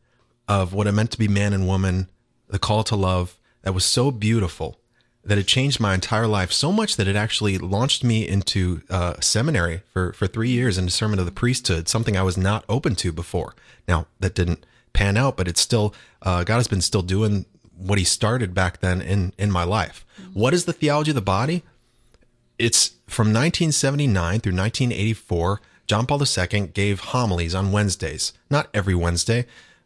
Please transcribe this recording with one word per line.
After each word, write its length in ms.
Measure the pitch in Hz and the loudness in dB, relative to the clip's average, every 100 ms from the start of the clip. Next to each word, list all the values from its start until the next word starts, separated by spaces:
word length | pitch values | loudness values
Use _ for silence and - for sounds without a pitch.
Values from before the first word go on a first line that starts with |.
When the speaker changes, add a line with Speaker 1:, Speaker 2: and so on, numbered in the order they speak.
| _ _ _ _ - | _ _ _ _ -2
Speaker 1:
of 260 | 101 90 | 0 0
what 140 | 98 101 | 0 2
it 40 | |
meant 180 | 104 113 | 2 0
to 60 | - | 0
be 100 | 107 | 2
man 260 | 101 101 | 2 2
and 140 | 98 92 | 2 2
woman, 400 | 95 95 92 92 _ _ _ - | 2 2 0 -4 _ _ _ -8
the 120 | 98 | -6
call 240 | - 107 | 0 0
to 120 | 107 104 | 0 0
love, 440 | 92 92 90 - _ _ | 0 0 -2 -8 _ _
that 100 | 95 | -4
was 100 | 95 | 0
so 280 | - 127 135 | 0 2 0
beautiful 680 | 117 107 113 90 - 80 - _ _ _ _ | 0 0 2 0 -4 -10 -10 _ _ _ _
that 160 | - 104 | 0 0
it 80 | 92 | 2
changed 320 | 131 139 123 | 2 2 2
my 160 | 104 92 | 2 0
entire 320 | - 110 113 | 0 0 2
life, 240 | 104 92 | 0 0
so 200 | - 151 | 0 0
much 240 | 214 214 - | 0 0 0
that 120 | 98 | 2
it 80 | 101 | 2
actually 420 | 110 - 107 95 | 0 -2 0 -2
launched 460 | 92 101 135 - | -2 0 0 0
me 240 | 120 110 104 | 2 0 0
into, 560 | 98 - 98 90 82 - | -2 0 0 0 -2 -4
uh, 240 | 92 87 - | -2 -2 -2
seminary 640 | - 107 151 113 85 85 - | -2 0 0 0 0 -4 -6
for, 220 | 92 90 | -4 -2
for 140 | - 95 | -2 -4
three 220 | 110 120 | -2 0
years 280 | 123 127 92 | 2 0 0
in 80 | 90 | 0
discernment 340 | - 107 101 | 0 0 0
of 60 | 87 | -2
the 60 | |
priesthood, 580 | - 120 127 - 82 82 | 0 0 0 0 -2 0
something 260 | 110 110 95 | -2 0 0
I 80 | |
was 140 | 95 90 | 0 0
not 260 | 95 107 - | 0 0 -2
open 260 | 117 143 90 | -2 0 -2
to 140 | 90 | -4
before. 440 | 80 85 90 76 - - - - | -6 -6 -6 -6 -12 -20 -12 -2
Now, 180 | 82 - - | 0 -2 -6
that 160 | 92 - | -4 0
didn't 300 | 87 85 _ _ _ | 0 -2 _ _ _
pan 240 | - 98 104 | 2 2 2
out, 200 | 135 - | 0 0
but 100 | 90 | -2
it's 140 | 82 | -2
still, 340 | - 117 104 - - _ | 0 0 0 -4 -20 _
uh, 220 | 95 87 | -2 0
God 140 | 87 117 | 0 0
has 100 | 117 | 0
been 140 | 95 | 0
still 200 | - 104 | 0 -2
doing 440 | 87 98 110 101 - _ _ - | 0 0 2 0 -4 _ _ -10
what 220 | 92 101 | -2 0
he 60 | |
started 500 | 92 - 110 123 98 | 2 0 0 0 -2
back 280 | 92 90 - | 0 -2 0
then 200 | 92 90 | -2 -2
in, 320 | - 98 92 - | 0 0 0 -2
in 120 | 104 | 0
my 140 | 90 | 0
life. 420 | 87 107 82 - - - | 0 -2 -2 -8 -20 -20
Speaker 2:
Mm-hmm. 200 | - 98 | -10 -2
Speaker 1:
What 140 | 123 | 0
is 120 | 175 175 | 0 -2
the 80 | |
theology 380 | - 147 147 156 | -2 0 0 0
of 40 | 135 | 0
the 60 | |
body? 420 | 98 95 139 170 - _ _ _ _ _ _ _ _ - | 0 0 0 -4 -6 _ _ _ _ _ _ _ _ -2
It's 320 | 117 - - _ - | 0 2 0 _ -8
from 240 | - 107 | 0 2
nineteen 380 | 110 160 - 160 | 4 2 0 0
seventy-nine 680 | - 135 143 139 95 85 110 | 2 0 0 2 2 2 0
through 100 | 101 | 0
nineteen 400 | 90 107 - 123 | -2 -2 0 -2
eighty-four, 720 | 101 107 107 - 85 87 104 _ _ - | 0 -2 -2 -4 -2 0 -2 _ _ -2
John 180 | 104 123 | -2 0
Paul 140 | 143 | 0
the 60 | 139 | 0
Second 480 | - 87 107 92 | -2 -2 -2 -4
gave 260 | 98 101 95 | -2 0 -2
homilies 560 | - 123 117 87 82 95 | -2 -2 0 0 -2 -2
on 160 | 98 | 0
Wednesdays. 600 | 104 104 - 78 78 - _ - | 2 0 -2 -6 -6 -8 _ -2
Not 200 | 143 - | -2 0
every 200 | 104 95 | -2 0
Wednesday, 520 | 87 85 87 - 117 123 - - _ | 2 2 0 0 -2 -2 -12 -20 _